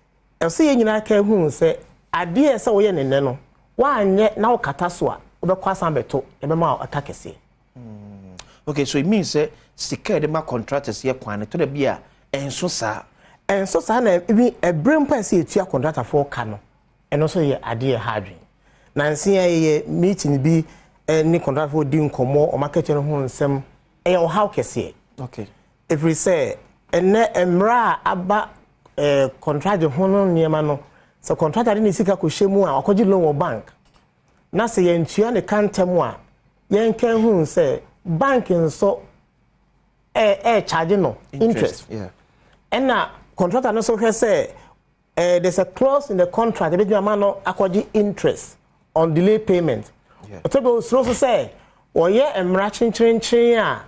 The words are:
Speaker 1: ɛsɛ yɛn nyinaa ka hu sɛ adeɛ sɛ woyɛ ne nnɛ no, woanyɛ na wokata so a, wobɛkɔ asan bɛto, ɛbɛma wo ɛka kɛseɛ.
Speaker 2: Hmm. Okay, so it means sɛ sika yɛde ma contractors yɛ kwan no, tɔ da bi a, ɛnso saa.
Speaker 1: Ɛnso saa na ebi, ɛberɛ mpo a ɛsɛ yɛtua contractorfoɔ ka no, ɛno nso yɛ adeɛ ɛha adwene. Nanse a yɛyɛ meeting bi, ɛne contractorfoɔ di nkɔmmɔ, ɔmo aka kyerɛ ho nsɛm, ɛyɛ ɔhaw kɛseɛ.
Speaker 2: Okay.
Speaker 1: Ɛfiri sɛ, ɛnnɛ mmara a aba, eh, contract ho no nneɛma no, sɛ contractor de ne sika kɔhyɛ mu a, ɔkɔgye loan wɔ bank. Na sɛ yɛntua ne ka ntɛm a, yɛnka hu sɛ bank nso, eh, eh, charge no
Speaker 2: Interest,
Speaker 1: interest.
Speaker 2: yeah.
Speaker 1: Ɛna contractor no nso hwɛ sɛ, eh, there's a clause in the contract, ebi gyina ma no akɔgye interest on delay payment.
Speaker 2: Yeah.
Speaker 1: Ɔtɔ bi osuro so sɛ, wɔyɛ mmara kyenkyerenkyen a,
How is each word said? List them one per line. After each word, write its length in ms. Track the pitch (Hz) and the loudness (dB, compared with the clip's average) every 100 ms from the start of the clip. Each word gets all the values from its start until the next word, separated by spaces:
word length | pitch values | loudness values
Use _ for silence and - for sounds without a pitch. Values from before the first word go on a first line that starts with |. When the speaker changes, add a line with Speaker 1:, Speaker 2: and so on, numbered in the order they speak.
| _ _ _ - | _ _ _ -6
Speaker 1:
ɛsɛ 220 | 165 - 311 | -2 2 2
yɛn 100 | 254 | 4
nyinaa 240 | 214 214 214 | 2 0 2
ka 100 | 214 | 2
hu 260 | 202 214 151 | 4 2 0
sɛ 280 | - 165 - - _ _ | 2 0 0 -8 _ _
adeɛ 420 | 165 175 185 294 254 | -6 -2 2 2 2
sɛ 160 | 254 | 2
woyɛ 200 | 202 208 | 2 2
ne 100 | 165 | 0
nnɛ 200 | 135 139 | 0 0
no, 140 | 135 131 - _ _ - | 0 -4 -12 _ _ -2
woanyɛ 600 | 269 254 202 190 214 208 | 0 2 2 2 2 0
na 120 | 220 226 | 0 0
wokata 320 | 143 - 175 | -2 -4 -4
so 160 | 175 139 | -2 -4
a, 80 | - - _ | -4 -14 _
wobɛkɔ 260 | 175 185 190 | -4 -2 -2
asan 220 | 185 170 143 | -2 -2 -2
bɛto, 280 | - 135 - _ | -4 -6 -6 _
ɛbɛma 380 | 143 165 160 - | -4 0 0 -2
wo 60 | 131 | -6
ɛka 160 | 143 - | -8 -10
kɛseɛ. 300 | - - - _ _ _ 127 | -14 -18 -20 _ _ _ -20
Speaker 2:
Hmm. 600 | 117 104 104 98 95 92 - _ - | -20 -18 -18 -20 -20 -20 -20 _ -6
Okay, 180 | 143 135 | -4 -2
so 120 | 147 | 0
it 80 | 160 | 0
means 280 | 214 143 | 0 0
sɛ 160 | 151 156 - _ - | -2 -2 -6 _ -14
sika 380 | - - - 170 | -10 -8 -2 -2
yɛde 100 | 151 | 0
ma 120 | 156 | -4
contractors 600 | 156 123 - 139 139 104 | -4 -6 -4 -6 -6 -6
yɛ 160 | 131 127 | -6 -6
kwan 200 | 110 104 | -8 -8
no, 60 | 107 | -6
tɔ 120 | 175 | -4
da 60 | 139 | -4
bi 160 | 143 131 | -2 -4
a, 140 | 90 - _ _ | -4 -12 _ _
ɛnso 360 | 139 139 - 180 | -10 -8 -6 -6
saa. 340 | - 110 - - _ _ _ - | -4 -6 -8 -12 _ _ _ -4
Speaker 1:
Ɛnso 340 | 202 190 165 | -2 0 -2
saa 180 | 190 233 | 0 0
na 100 | 220 175 | 2 2
ebi, 320 | 175 214 247 - | 2 2 2 2
ɛberɛ 380 | 175 160 196 311 277 | -2 0 2 2 2
mpo 80 | 269 | -2
a 40 | |
ɛsɛ 240 | 202 190 | 0 0
yɛtua 260 | 147 202 180 | 0 -2 -2
contractorfoɔ 600 | 135 151 151 117 147 139 | -2 -2 -4 -2 -2 -2
ka 140 | - | -6
no, 160 | 110 101 - _ _ _ _ | -8 -12 -16 _ _ _ _
ɛno 120 | 147 | -2
nso 160 | 156 185 | 0 0
yɛ 180 | 143 127 | 0 -2
adeɛ 360 | - 117 135 113 | -4 -4 -2 -2
ɛha 180 | 110 107 | -4 -6
adwene. 260 | 95 90 _ _ _ _ _ 143 | -8 -16 _ _ _ _ _ -4
Nanse 320 | 147 147 196 | -2 -2 0
a 200 | 196 180 | 2 2
yɛyɛ 400 | 165 156 151 156 | 2 2 2 0
meeting 500 | 160 180 196 147 139 | 0 0 0 0 2
bi, 220 | 147 165 160 - _ _ - | 2 2 0 -10 _ _ 0
ɛne 320 | 160 160 170 | 2 2 0
contractorfoɔ 480 | 147 135 151 156 139 | 0 -2 -2 -2 0
di 80 | 156 | 0
nkɔmmɔ, 560 | 147 - 127 147 147 | 0 -2 0 2 2
ɔmo 120 | 131 143 | 0 -2
aka 160 | 170 | -2
kyerɛ 240 | 156 147 147 | -2 -2 -2
ho 100 | 147 | -4
nsɛm, 380 | 131 - 147 139 135 _ _ _ 175 | -6 -4 -2 -2 -8 _ _ _ -2
ɛyɛ 220 | 180 170 | 0 0
ɔhaw 240 | 185 208 | 0 -2
kɛseɛ. 400 | 143 117 120 85 - _ - | -2 -6 -6 -8 -12 _ -16
Speaker 2:
Okay. 260 | 123 - 101 _ _ _ - | -14 -14 -16 _ _ _ -6
Speaker 1:
Ɛfiri 220 | 156 165 | -2 0
sɛ, 440 | 156 196 165 117 - - _ _ | 0 0 0 -2 -6 -16 _ _
ɛnnɛ 420 | 170 185 214 226 175 180 | 0 2 2 2 0 0
mmara 540 | 175 208 240 214 156 | 2 2 2 0 -2
a 80 | 180 | -4
aba, 380 | 190 185 208 - - _ _ _ - | -4 -2 -2 -4 -12 _ _ _ -2
eh, 320 | 147 139 131 - | 2 2 0 -2
contract 440 | - 147 185 202 | -4 -2 -2 0
ho 240 | 160 131 190 | 0 0 2
no 180 | 202 196 | 2 2
nneɛma 400 | 165 160 156 151 | 2 2 0 0
no, 140 | 143 - _ _ _ | -4 -8 _ _ _
sɛ 140 | - 160 | -6 -2
contractor 380 | 156 208 240 208 | 0 0 0 2
de 40 | |
ne 100 | 214 | 0
sika 240 | 170 190 185 | 2 0 0
kɔhyɛ 320 | 160 - 196 | -2 0 2
mu 140 | 196 180 | 2 2
a, 160 | 135 | 0
ɔkɔgye 240 | 170 196 196 | 2 2 4
loan 160 | 190 | 4
wɔ 140 | 160 143 | 2 0
bank. 340 | 175 110 - _ _ _ _ _ _ _ _ | -2 -4 -10 _ _ _ _ _ _ _ _
Na 140 | 185 226 | -2 0
sɛ 180 | 202 | 2
yɛntua 500 | 175 170 156 - 220 | 4 2 0 0 0
ne 80 | 220 | 0
ka 160 | - 208 | 0 0
ntɛm 360 | 208 202 180 180 | 0 0 0 0
a, 140 | 123 95 _ _ _ _ - | -2 -6 _ _ _ _ -2
yɛnka 500 | 202 226 220 233 226 | 0 2 0 0 2
hu 220 | 226 190 | 2 2
sɛ 360 | 147 180 147 127 - _ | 2 0 0 -2 -8 _
bank 440 | 180 160 269 254 - | -6 0 2 0 0
nso, 500 | 175 160 - 202 - - _ _ _ _ _ _ _ _ _ _ 240 | 0 0 0 -2 -2 -8 _ _ _ _ _ _ _ _ _ _ 0
eh, 200 | 214 196 | 2 2
eh, 180 | 233 220 | 2 0
charge 300 | - 165 165 202 | 0 -2 0 2
no 180 | 143 104 - | 0 -4 -12
Speaker 2:
Interest, 240 | 139 226 214 | -2 0 2
Speaker 1:
interest. 300 | 139 - - | -2 -4 -12
Speaker 2:
yeah. 180 | 110 92 - _ _ _ _ _ | -12 -12 -16 _ _ _ _ _
Speaker 1:
Ɛna 380 | 214 262 208 160 - - - | -2 0 0 -2 -8 -12 -4
contractor 360 | 175 254 247 | -2 0 0
no 80 | 220 | 0
nso 140 | 220 214 | 0 0
hwɛ 120 | 226 | 0
sɛ, 420 | 214 226 165 - - - _ _ _ _ - | 0 2 2 -2 -10 -20 _ _ _ _ -2
eh, 240 | 175 175 | 2 2
there's 200 | 180 185 | 2 0
a 60 | 185 | -2
clause 440 | - 262 277 285 | 0 0 2 0
in 80 | 190 | 0
the 100 | 175 | 0
contract, 460 | 220 233 - 165 180 | 0 -2 -2 -2 0
ebi 100 | 202 | 2
gyina 180 | 208 | 0
ma 120 | 202 208 | 0 0
no 220 | 202 - 185 | 0 -2 -6
akɔgye 400 | 185 196 190 - | -2 0 0 -2
interest 640 | 214 208 - 147 - - - _ _ _ 160 | 0 -2 0 -2 -2 -10 -20 _ _ _ 0
on 180 | 165 | 2
delay 240 | 160 190 214 | 2 4 2
payment. 540 | 214 180 160 110 - _ _ _ 104 | 2 0 0 -2 -8 _ _ _ -20
Speaker 2:
Yeah. 100 | 95 | -10
Speaker 1:
Ɔtɔ 220 | - 269 | -2 0
bi 60 | 240 | 2
osuro 360 | 233 - 254 247 | 0 0 0 0
so 120 | 233 262 | 0 2
sɛ, 240 | 196 117 - _ _ _ - | 2 -2 -10 _ _ _ 0
wɔyɛ 380 | 170 220 294 202 | 4 4 2 0
mmara 280 | 180 185 202 | 0 0 -2
kyenkyerenkyen 880 | - 233 - 233 226 - 233 240 233 | 0 -2 4 4 2 2 2 4 4
a, 220 | 175 113 | 2 -2